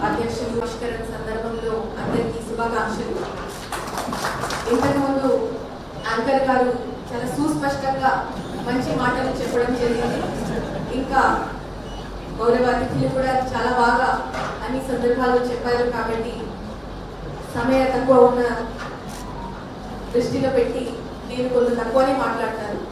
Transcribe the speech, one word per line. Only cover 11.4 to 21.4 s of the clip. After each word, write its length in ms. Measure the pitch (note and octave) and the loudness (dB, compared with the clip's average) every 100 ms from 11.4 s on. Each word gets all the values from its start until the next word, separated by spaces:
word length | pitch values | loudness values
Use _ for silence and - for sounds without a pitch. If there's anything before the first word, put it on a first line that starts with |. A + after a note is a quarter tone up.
| - - - - - - - - - - | -2 -8 -10 -10 -10 -10 -10 -10 -8 0
గౌరవ 300 | A#3 B3 B3 | 4 6 6
అతిథులు 380 | B3 B3+ - C4 C4 | 2 0 0 0 2
కూడా 160 | C4 C4 B3+ | 2 2 0
చాలా 220 | A#3+ A#3+ B3 | 0 2 4
బాగా 260 | A#3 - C4 B3+ - - - - | 4 4 2 0 -2 -6 -6 -6
అన్ని 160 | A#3 C4 - | -4 -4 -2
సందర్భాలు 520 | A#3+ A#3+ B3 B3 B3 B3 | 0 2 4 4 4 2
చెప్పారు 340 | A#3+ A#3+ A#3+ A#3+ | -2 0 2 2
కాబట్టి 380 | A#3 A3+ A3+ A#3 A3+ A3 - - - - - - - - - - | 0 -2 -2 -4 -6 -8 -8 -10 -10 -10 -12 -12 -10 -10 -10 -6
సమయం 320 | A#3+ B3 C4 C4 | -2 4 4 4
తక్కువ 320 | B3 C4 B3+ A#3+ | 2 8 10 10
ఉన్న 140 | B3 - A3+ A#3 - - - - - - - - - - - - - - | 8 2 0 -4 -8 -10 -10 -10 -10 -10 -10 -10 -10 -12 -12 -10 -10 0
దృష్టిలో 360 | A#3+ B3 C4+ C4 B3+ | 0 2 0 2 2
పెట్టి 260 | A#3 C4 A#3 - - - - | 2 0 -4 -8 -10 -10 -8
నేను 180 | B3+ | -4